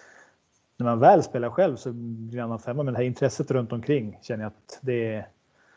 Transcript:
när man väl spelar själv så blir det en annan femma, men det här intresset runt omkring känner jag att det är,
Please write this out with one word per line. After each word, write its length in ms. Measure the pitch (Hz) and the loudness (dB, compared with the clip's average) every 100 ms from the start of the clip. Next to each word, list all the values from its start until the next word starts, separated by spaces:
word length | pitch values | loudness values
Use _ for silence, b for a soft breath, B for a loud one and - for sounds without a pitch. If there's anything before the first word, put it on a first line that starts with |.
| B B B B _ _ _ - | B B B B _ _ _ -4
när 100 | 120 | 0
man 120 | 113 | 6
väl 240 | 156 190 | 8 8
spelar 280 | - 127 117 | 4 -4 -2
själv 260 | 175 185 117 | 2 0 0
så 160 | 131 | -8
blir 440 | 117 117 113 113 120 | -8 -10 -10 -8 -8
det 20 | |
en 60 | |
annan 140 | 117 113 | -6 -6
femma, 240 | - 131 | -6 -4
men 120 | 139 | -2
det 40 | 117 | 0
här 80 | 127 | -2
intresset 440 | 120 135 - 139 | 0 -2 0 -2
runt 220 | 131 117 | -2 -2
omkring 460 | 120 139 147 107 - | -4 0 -2 -2 -10
känner 220 | - 110 | -10 -8
jag 60 | 107 | -8
att 280 | - - - | -12 -20 -10
det 340 | 131 120 113 | -4 -2 -2
är, 140 | 107 90 _ _ b b | -6 -10 _ _ b b